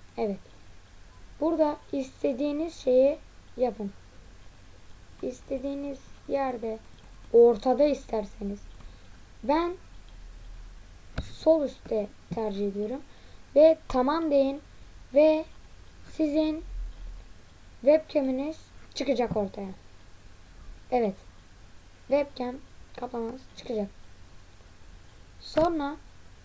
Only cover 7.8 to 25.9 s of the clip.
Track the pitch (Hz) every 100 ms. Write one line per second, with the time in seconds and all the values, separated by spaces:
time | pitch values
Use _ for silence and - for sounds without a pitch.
7.8 | 294 269 - 220 208 - 202 202 - -
8.8 | - - - - - - 220 302 349 381
9.8 | - - - - - - - - - -
10.8 | - - - - - - - 320 269 -
11.8 | - 220 202 - - - 214 196 202 196
12.8 | 208 269 - - - - - 269 311 320
13.8 | - 254 254 311 320 285 269 277 - -
14.8 | - - - 262 311 311 320 - - -
15.8 | - - - - 311 294 311 311 339 -
16.8 | - - - - - - - - - -
17.8 | 240 311 311 302 262 262 294 320 - -
18.8 | - - 277 240 233 - 196 202 196 185
19.8 | - - - - - - - - - -
20.8 | - 247 220 190 - - - - - -
21.8 | - - - 277 277 - 247 254 - -
22.8 | - - 247 240 226 262 - - - 220
23.8 | 202 - - - - - - - - -
24.8 | - - - - - - - - 330 330
25.8 | 285